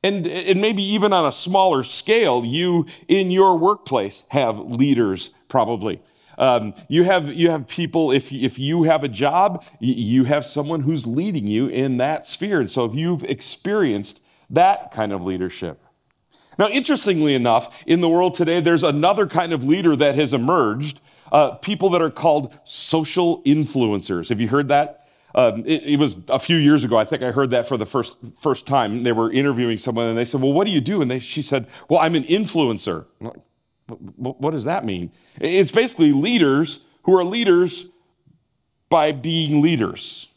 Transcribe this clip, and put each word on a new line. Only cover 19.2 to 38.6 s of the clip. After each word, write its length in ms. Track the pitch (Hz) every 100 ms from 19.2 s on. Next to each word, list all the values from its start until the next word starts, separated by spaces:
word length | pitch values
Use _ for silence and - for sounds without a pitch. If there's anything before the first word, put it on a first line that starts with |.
| 196
kind 260 | 202 170
of 120 | 160
leader 320 | 131 180 170 143
that 180 | 147
has 180 | 135 139
emerged, 680 | 135 123 175 113 113 147 - _ _ -
uh, 200 | 151 139 -
people 340 | - 196 190
that 120 | 175
are 80 | 160
called 440 | - 165 147 131 -
social 800 | - - - 160 156 180 175 165
influencers. 840 | 139 151 135 135 113 101 - 90 82
Have 120 | 107
you 60 | 113
heard 220 | 135 139
that? 340 | 143 147 - _ _ _
Um, 300 | - 123 107 110
it, 160 | 156
it 140 | 143 143
was 180 | 143 92 87
a 80 | 131
few 180 | - 170
years 260 | 143 151
ago, 140 | 120 113
I 80 |
think 180 | 107 143
I 80 | 127
heard 200 | 131 135
that 180 | 123 113
for 80 | 123
the 80 |
first, 320 | 107 131 113 - 117 _
first 260 | 156 131 -
time. 360 | 135 107 113
They 100 | 120
were 180 | 113 113
interviewing 460 | 131 143 120 120 110
someone, 300 | - 117 117
and 100 | 113
they 80 |
said, 160 | 120 143
"Well, 140 | 131
what 100 | 147
do 60 | 208
you 100 | 170
do?" 220 | 120 202
And 80 | 131
they, 80 | 127
she 240 | - 156
said, 240 | 139 139 113 - -
"Well, 100 | 165
I'm 140 | 160
an 100 | 160
influencer." 800 | 131 185 214 170 135 107 - 82 - _
I'm 60 | 113
like, 100 | - _ _ _ _ -
"Wh-, 300 | 117 - -
wh-, 240 | 131 135
what 120 | 147
does 120 | 156
that 220 | 113 185 113
mean?" 260 | 92 87 _ _ -
It's 340 | 156 185 170
basically 420 | - 247 - 156
leaders 720 | 139 175 240 147 135 160 - _ _
who 120 | - 185
are 40 |
leaders 680 | 175 226 214 175 180 - - _ _ _ _ _ _ _